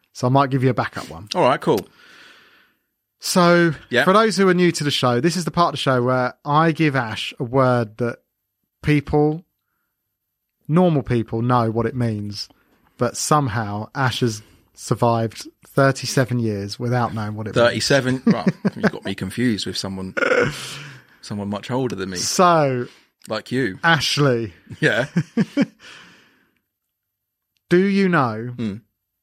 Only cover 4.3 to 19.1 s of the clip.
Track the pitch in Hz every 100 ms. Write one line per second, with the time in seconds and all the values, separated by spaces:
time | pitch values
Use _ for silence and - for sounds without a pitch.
4.3 | 175 190 180 175 165 147 - 127 120 165
5.3 | 170 156 175 170 143 139 127 123 127 123
6.3 | - 147 147 165 156 156 135 113 104 -
7.3 | - 123 135 127 123 110 107 120 - _
8.3 | _ _ _ _ _ - 147 - 151 151
9.3 | 160 - _ _ _ _ _ _ _ _
10.3 | _ _ _ - 160 180 147 - 120 107
11.3 | 113 120 123 113 110 113 127 120 104 104
12.3 | 98 - _ _ _ _ - 123 - -
13.3 | 151 135 117 104 104 110 - 127 - 123
14.3 | 107 - _ _ - - 117 123 117 113
15.3 | - - - - - 135 127 127 - 120
16.3 | 123 113 101 101 - 120 123 113 110 107
17.3 | 107 107 127 117 113 - 139 127 131 233
18.3 | 120 - - 208 - 214 - -